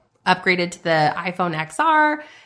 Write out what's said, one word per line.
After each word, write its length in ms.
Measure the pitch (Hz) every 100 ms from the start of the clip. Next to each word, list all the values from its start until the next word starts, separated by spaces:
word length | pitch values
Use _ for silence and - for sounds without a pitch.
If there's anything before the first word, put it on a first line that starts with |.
| _ _ -
upgraded 460 | 180 190 180 175
to 120 | -
the 300 | 170 160 151 -
iPhone 400 | 180 175 180 156
X 240 | 156 -
R. 420 | 320 311 302 302 - -